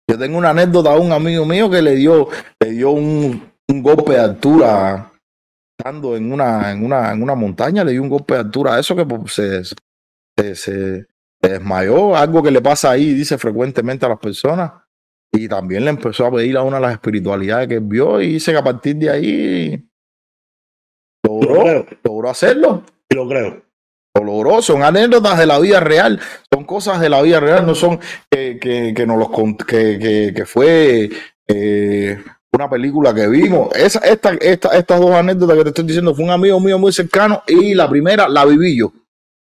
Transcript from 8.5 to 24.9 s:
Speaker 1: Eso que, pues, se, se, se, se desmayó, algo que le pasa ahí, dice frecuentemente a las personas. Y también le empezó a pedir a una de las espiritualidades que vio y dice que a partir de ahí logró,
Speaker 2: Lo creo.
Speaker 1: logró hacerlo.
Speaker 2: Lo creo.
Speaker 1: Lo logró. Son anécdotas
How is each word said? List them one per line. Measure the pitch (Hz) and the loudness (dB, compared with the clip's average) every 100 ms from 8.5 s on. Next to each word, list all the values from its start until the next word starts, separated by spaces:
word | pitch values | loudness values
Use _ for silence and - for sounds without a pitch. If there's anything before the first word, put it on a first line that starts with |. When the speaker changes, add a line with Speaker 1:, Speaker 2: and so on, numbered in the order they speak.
| 127 139 117 | -4 -2 0
Speaker 1:
Eso | 156 180 | -2 -2
que, | |
pues, | 160 117 107 | -4 -6 -8
se, | - 101 95 | -6 -4 -6
se, | 92 - _ _ _ _ _ - | -10 -18 _ _ _ _ _ -4
se, | 101 | -4
se | 90 - 98 98 95 101 _ _ - | -6 -10 -8 -6 -8 -14 _ _ -4
desmayó, | 92 95 98 92 95 139 208 165 | -4 -4 -4 -2 0 2 2 2
algo | 147 165 | 2 2
que | 147 | 2
le | 131 | 2
pasa | 123 147 143 | 2 0 0
ahí, | 127 151 | 0 0
dice | 135 147 143 | -2 -4 -6
frecuentemente | 120 107 131 131 117 131 127 | -4 -4 -4 -4 -6 -4 -4
a | |
las | 107 | -4
personas. | 107 95 139 175 170 - _ _ _ _ _ | -8 -4 -4 -4 -6 -10 _ _ _ _ _
Y | 107 110 | -4 -4
también | 98 92 95 | -6 -6 -4
le | 135 | -4
empezó | 147 117 107 | -4 -6 -2
a | 123 | -2
pedir | 123 120 131 | 0 -2 -2
a | |
una | 131 135 | -2 -2
de | |
las | 127 | -4
espiritualidades | 113 113 107 92 101 98 113 123 | -4 -4 -4 -4 -4 -4 -4 -4
que | 117 | -4
vio | 107 107 156 208 | -4 -2 0 0
y | 185 | -2
dice | 156 160 | -2 -2
que | 156 | 0
a | |
partir | 135 123 143 151 | -2 -4 -4 -4
de | 156 | -2
ahí | 143 - - - - - 143 - _ _ _ _ _ _ _ _ _ _ _ _ _ | -2 -2 -4 -4 -4 -6 -10 -14 _ _ _ _ _ _ _ _ _ _ _ _ _
logró, | 107 107 131 | -2 0 2
Speaker 2:
Lo | 156 | 4
creo. | 170 147 - - | 4 2 -2 -8
Speaker 1:
logró | 120 107 120 | -8 -4 -6
hacerlo. | 127 190 269 311 185 - _ - | 0 2 4 2 0 -8 _ -6
Speaker 2:
Lo | 135 123 | -4 -2
creo. | 135 104 - _ _ _ _ _ | -4 -4 -10 _ _ _ _ _
Speaker 1:
Lo | 101 | -2
logró. | 104 104 120 220 | -2 -2 2 2
Son | 233 143 | 2 2
anécdotas | 143 | 4